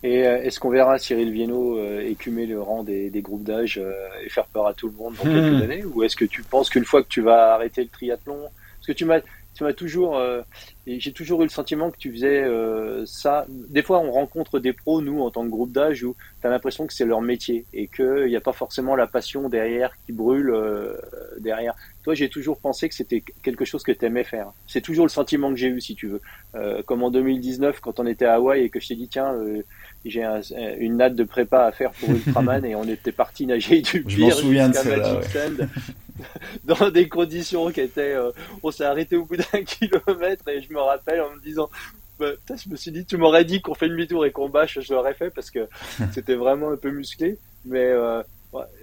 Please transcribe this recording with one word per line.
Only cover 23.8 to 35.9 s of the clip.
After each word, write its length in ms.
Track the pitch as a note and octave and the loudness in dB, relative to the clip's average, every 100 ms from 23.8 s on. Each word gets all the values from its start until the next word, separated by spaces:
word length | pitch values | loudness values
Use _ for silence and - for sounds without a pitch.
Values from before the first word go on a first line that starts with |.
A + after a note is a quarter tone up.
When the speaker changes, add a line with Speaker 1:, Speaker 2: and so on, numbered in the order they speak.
Speaker 1:
que 100 | - | -2
t'aimais 320 | A#2+ A#2 A#2+ | 0 0 -2
faire. 280 | B2 A2+ G2+ - - | -4 -6 -10 -14 -6
C'est 140 | - | -6
toujours 240 | - D#3+ E3 | -2 2 2
le 40 | |
sentiment 400 | - C3 D3+ C#3 | 4 0 0 0
que 60 | C3 | 0
j'ai 140 | B2+ | -2
eu, 120 | B2+ | -2
si 140 | - G#2+ | -8 -12
tu 100 | G#2+ | -8
veux. 140 | G2+ - - - | -10 -10 -20 -16
Euh, 300 | A2+ G#2 G#2 G#2 | -8 -6 -6 -4
comme 160 | A#2+ | -2
en 80 | B2 | 0
deux 140 | B2+ | 2
mille 180 | C3 C3 | 2 0
dix-neuf, 380 | B2+ B2+ C#3 C#3 | -2 0 0 0
quand 200 | - A2 | -8 -4
on 60 | A#2+ | -4
était 200 | A2+ A#2+ | 2 4
à 100 | A2+ | 4
Hawaï 260 | B2+ C#3 | 4 4
et 80 | A#2+ | 2
que 100 | - | -2
je 100 | - | -8
t'ai 60 | A#2 | -10
dit, « 120 | A#2+ | -8
Tiens, 220 | C#3 C3+ | -4 -2
euh, 300 | B2 G#2+ G#2+ G#2 - - - A#2 | -2 -4 -6 -8 -16 -20 -14 -8
j'ai 180 | A2+ | -4
un, 180 | A2+ G#2+ G#2 - A2 - | -2 -4 -6 -10 -8 -4
une 200 | A2+ A#2 | 0 4
natte 180 | B2+ A#2+ | 4 4
de 80 | |
prépa 400 | A2 - A#2 C3 | -2 0 4 6
à 80 | A#2+ | 4
faire 220 | - B2+ | 2 -4
pour 180 | - - | -2 2
Ultraman », 520 | B2 C#3+ C3 B2+ C3 C3 | 2 4 2 2 2 -2
Speaker 2:
<laughs> 0 | |
Speaker 1:
et 100 | G#2+ | -4
on 80 | |
était 280 | A2 A2 - | -4 -4 -4
parti 360 | - B2 - C3 | 0 -2 0 -2
nager 340 | A#2+ G#2+ E3 | 0 6 4
du 240 | D3 F3+ B2+ | 4 -2 -2
Speaker 2:
Je 120 | G2 | 6
m'en 80 | A#2 | 6
Speaker 1:
pire 80 | C#3+ | 6
Speaker 2:
souviens 340 | C#3+ C3+ C3 | 4 6 6
de 40 | |
Speaker 1:
jusqu'à 160 | C3 C3 | 6 4
Speaker 2:
celle-là, 220 | G#2+ G#2 G2+ | 2 2 0
Speaker 1:
Magic 180 | F2+ | -2
Speaker 2:
ouais. 80 | D3+ | -2
Speaker 1:
Sand, 280 | D3 C#3 C3+ - - | -4 -2 -4 -6 -12